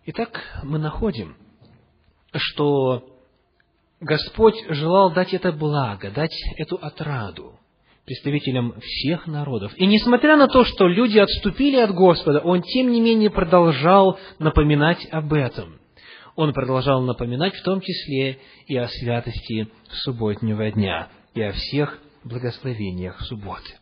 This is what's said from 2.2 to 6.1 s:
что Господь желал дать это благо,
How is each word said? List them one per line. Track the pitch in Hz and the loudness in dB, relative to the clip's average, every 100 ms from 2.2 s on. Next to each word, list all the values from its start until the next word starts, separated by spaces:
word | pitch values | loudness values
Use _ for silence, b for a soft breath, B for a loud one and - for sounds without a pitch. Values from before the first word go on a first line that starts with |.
| _ | _
что | 156 - - 147 143 131 123 - _ _ _ _ _ _ _ _ _ | -8 -6 -2 0 2 2 -2 -8 _ _ _ _ _ _ _ _ _
Господь | 151 151 - - 220 214 - | -4 -4 -4 4 4 4 -8
желал | 147 160 185 190 | -4 2 4 4
дать | 165 180 | 2 -2
это | 185 185 | -2 -2
благо, | 156 151 147 123 98 101 | -2 -2 -2 -4 -6 -8